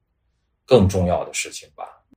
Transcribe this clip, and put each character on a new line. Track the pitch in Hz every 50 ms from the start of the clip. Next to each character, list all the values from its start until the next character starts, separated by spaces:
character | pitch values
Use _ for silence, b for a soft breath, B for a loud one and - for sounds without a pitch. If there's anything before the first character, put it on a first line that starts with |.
| _ _ _ _ _ _ _ _ _ _ _ _ _
更 | - 131 120 98 95
重 | - 95 90
要 | 90 87 73 71
的 | - -
事 | - - -
情 | - - - _ _
吧。 | - - - - _ _ _ _